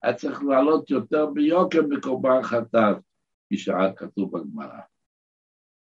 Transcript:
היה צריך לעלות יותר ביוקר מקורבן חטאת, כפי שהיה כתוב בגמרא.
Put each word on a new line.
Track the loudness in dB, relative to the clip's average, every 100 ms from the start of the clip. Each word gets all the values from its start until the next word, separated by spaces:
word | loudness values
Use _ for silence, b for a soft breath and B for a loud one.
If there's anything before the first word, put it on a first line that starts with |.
היה | -4
צריך | -4 -6 -6
לעלות | 0 2 4 2 0
יותר | -4 0 0 0
ביוקר | 0 2 2 2 2 0
מקורבן | -2 -4 -2 2 2
חטאת, | 2 -4 0 2 4 0 _ _ _ _ -8
כפי | -6
שהיה | -2 0 0
כתוב | -2 -10 -6 -6 -6
בגמרא. | -10 -12 -14 -18 -20 _ _ _ _ _ _ _ _ _